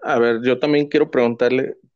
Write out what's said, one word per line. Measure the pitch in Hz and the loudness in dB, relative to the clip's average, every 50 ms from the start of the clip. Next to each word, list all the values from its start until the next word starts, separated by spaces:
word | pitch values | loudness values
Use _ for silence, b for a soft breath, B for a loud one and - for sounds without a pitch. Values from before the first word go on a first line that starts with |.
| - | -6
a | - 147 120 | -2 0 0
ver, | 117 120 117 113 | 2 0 0 0
yo | 123 127 123 | 0 -2 -2
también | 127 156 147 147 147 147 | 0 0 0 0 0 0
quiero | 147 - 151 151 156 | 0 0 0 0 0
preguntarle, | - 131 120 117 120 - 127 120 127 131 139 - - - _ _ _ | 0 0 0 0 0 0 0 0 0 0 -2 -4 -8 -14 _ _ _